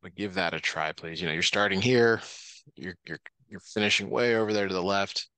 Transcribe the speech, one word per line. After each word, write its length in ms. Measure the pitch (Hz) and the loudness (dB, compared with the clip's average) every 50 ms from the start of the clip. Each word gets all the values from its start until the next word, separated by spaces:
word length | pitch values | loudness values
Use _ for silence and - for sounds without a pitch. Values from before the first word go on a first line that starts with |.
but 140 | _ 90 87 | _ -18 -8
give 180 | 98 101 101 90 | -6 -6 -4 -2
that 220 | 95 90 82 80 | 0 0 0 -2
a 40 | 80 | -2
try, 320 | - - - 82 78 78 | -4 -4 -2 -2 -2 -2
please. 300 | 78 - - 82 82 80 | -4 -6 -10 -10 -8 -4
You 60 | 87 82 | -2 -2
know, 60 | 78 | 0
you're 100 | 82 - | 0 0
starting 380 | - - 101 104 101 98 95 | 2 2 2 2 2 2 2
here, 380 | 104 123 127 120 117 117 113 110 - - - - - - - - _ - _ | 2 4 6 6 6 6 4 2 -2 -10 -16 -16 -18 -20 -20 -20 _ -20 _
you're, 220 | - - 92 90 _ _ | -12 -12 -12 -12 _ _
you're, 140 | - 82 73 _ - _ _ _ _ | -12 -12 -12 _ -18 _ _ _ _
you're 120 | 104 92 | -18 -18
finishing 500 | - - - 107 104 104 101 - 101 - | -18 -8 -2 0 2 2 2 2 0 0
way 260 | - - 120 120 117 | 0 2 2 4 4
over 180 | 113 110 107 107 | 2 2 2 2
there 140 | 104 101 95 | 0 0 0
to 60 | 95 | 0
the 100 | 92 87 | 0 2
left. 440 | 95 98 98 98 98 - - - _ _ | 2 2 2 0 -2 -4 -8 -8 _ _